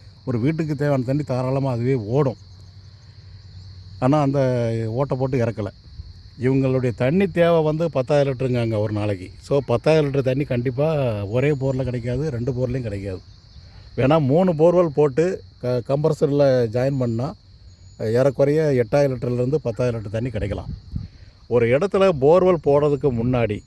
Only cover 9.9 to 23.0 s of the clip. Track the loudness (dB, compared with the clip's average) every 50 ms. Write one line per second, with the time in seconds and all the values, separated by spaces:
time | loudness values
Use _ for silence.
9.9 | 2 4 2 0 0 -2 0 0 0 -2 -2 -2 -2 -4 -2 -2 -2 -2 -2 0
10.9 | 0 0 0 -2 -2 -4 -4 -4 -2 0 0 0 0 0 -2 -2 -2 -2 -2 -4
11.9 | -4 -4 -4 -4 -4 -4 -4 -4 -4 -4 -4 -4 -4 -2 -2 -2 -4 -4 -6 -6
12.9 | -6 -6 -6 -8 -8 -10 -12 -16 -20 -20 -20 -20 -20 -20 -20 -20 -20 -20 -20 -10
13.9 | -4 0 2 4 4 4 4 2 2 4 4 2 2 4 4 4 6 4 2 2
14.9 | 2 2 2 2 2 2 0 0 -2 -6 -10 -16 -14 -8 -4 -2 -2 -2 -2 -2
15.9 | -2 0 0 0 0 0 0 0 2 4 4 4 4 4 2 0 0 0 0 0
16.9 | 0 0 -2 -2 -2 -2 -4 -6 -8 -12 -18 -20 -20 -20 -20 -20 -20 -20 -20 -20
17.9 | -12 -6 -4 0 2 2 2 2 2 2 2 2 2 2 2 2 2 2 2 2
18.9 | 2 2 2 2 0 -2 -4 -4 -2 -2 0 0 0 -2 -2 -2 -4 -2 -2 -2
19.9 | -2 -4 -6 -6 -4 -4 -4 -4 -4 -4 -4 -4 -4 -6 -8 -10 -12 -12 -12 -10
20.9 | -10 -10 -10 -12 -16 -20 -20 -20 -20 -20 -6 -2 0 2 4 4 2 2 2 2
21.9 | 2 2 4 4 2 4 4 6 6 6 6 4 2 2 2 2 2 4 4 2
22.9 | 2 0